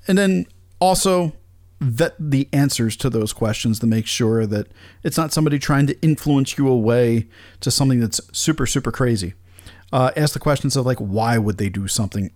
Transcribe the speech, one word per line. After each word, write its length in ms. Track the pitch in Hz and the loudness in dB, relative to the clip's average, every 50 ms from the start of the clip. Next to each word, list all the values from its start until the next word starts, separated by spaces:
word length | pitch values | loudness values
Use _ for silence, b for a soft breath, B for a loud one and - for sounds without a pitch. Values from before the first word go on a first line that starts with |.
| - - | -2 2
and 80 | 185 | 2
then 300 | 196 202 190 185 180 175 - - - - - - - | 4 4 2 2 0 -2 -4 -12 -20 -20 -20 -4 0
also 540 | 180 185 185 185 - 190 185 180 175 160 - - - - - - - - - - | 2 2 2 2 2 2 2 2 0 -2 -6 -10 -18 -20 -20 -20 -20 -20 -10 -4
vet 320 | 147 127 113 120 165 170 - - | -4 -2 0 0 -2 -2 -2 -6
the 300 | 156 147 135 135 139 - | -4 0 0 0 0 0
answers 460 | - 139 143 139 - - 117 110 - | 2 2 2 2 0 0 -2 -2 -2
to 140 | - - 135 | -2 -4 -2
those 240 | - 113 107 104 - | 0 0 -2 -2 -4
questions 440 | - 113 107 104 - - 117 110 104 | -4 -2 -2 -2 -2 -2 -2 -2 0
to 60 | - | 0
make 200 | 113 110 113 104 | 0 0 0 -2
sure 400 | - - - 117 110 113 113 110 | -4 -4 -2 0 0 0 0 0
that 220 | 101 107 104 104 - B B B B B B | -2 -2 -4 -6 -8 B B B B B B
it's 160 | - 160 - 170 | -6 -2 -2 -2
not 160 | 165 151 - | -2 0 0
somebody 240 | 160 156 151 147 139 | 0 0 0 0 0
trying 280 | - - 151 139 139 139 | 0 0 2 2 2 2
to 120 | 143 - | 0 0
influence 560 | - 160 151 - - 147 143 135 135 - - | 2 0 0 2 0 0 2 2 2 0 -2
you 100 | - 139 | 0 2
away 640 | 135 127 120 107 113 117 123 123 117 117 117 110 B B B B B B B | 2 2 2 2 2 4 4 4 4 2 0 -2 B B B B B B B
to 100 | - 143 | -4 -2
something 300 | - - 143 135 131 120 | 0 2 2 2 2 2
that's 220 | 117 104 - - - - | 0 0 -2 -6 -8 -8
super, 320 | - - - - 156 - 131 | -8 -4 -2 -2 0 0 -2
super 260 | 123 - 139 - 117 | -2 -2 -2 -2 -4
crazy. 440 | 107 - 131 123 117 101 90 87 - - B B B B B B B B B B | -2 0 0 0 0 -2 -2 -6 -10 -14 B B B B B B B B B B
Uh, 200 | - 131 127 131 - | 0 2 2 2 2
ask 160 | 156 151 147 | 0 -2 -2
the 80 | - 135 | -2 -2
questions 360 | - 151 143 - - 139 - | 0 0 0 0 -2 -2 -2
of, 100 | 139 123 | 0 0
like, 120 | 127 127 - | 0 -2 -2
why 380 | 113 98 95 110 117 113 120 | -4 -4 -2 0 0 2 2
would 220 | 117 104 104 98 101 | 2 0 0 -2 -2
they 100 | 104 98 | -4 -4
do 180 | 95 101 98 | -4 -4 -6
something 440 | 92 - - 107 98 - 107 98 - - | -4 -2 -4 -4 -4 -4 -6 -6 -6 -2